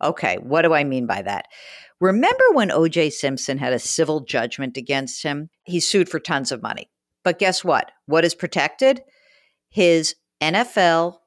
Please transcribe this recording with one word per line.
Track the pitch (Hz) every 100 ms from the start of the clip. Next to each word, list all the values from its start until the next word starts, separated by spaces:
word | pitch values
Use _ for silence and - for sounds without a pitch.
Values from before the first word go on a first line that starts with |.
Okay, | 147 165 101 90
what | 123 156
do | 165
I | 156
mean | 143 131 117
by | 101
that? | 98 101 - - - - - -
Remember | 185 208 349 508 508
when | 311 196
O | - 165
J | 170 156
Simpson | - 139 135 - 135
had | 127
a | 123
civil | - - 156 151
judgment | 127 131 123 - 135 135
against | 123 139 135 -
him? | 151 143 156 _
He | - 175
sued | - 202 170
for | 160
tons | - 147 127
of | 123
money. | 113 - - _ _ _
But | 185 170
guess | 190 185
what? | 180 131 - _ -
What | 156
is | 170
protected? | - 175 165 143 - 262 254 - _ _ _ _ _ _
His | - 175 165 156 - _ -
N | 156 185
F | 240 214
L | 175 165 170 175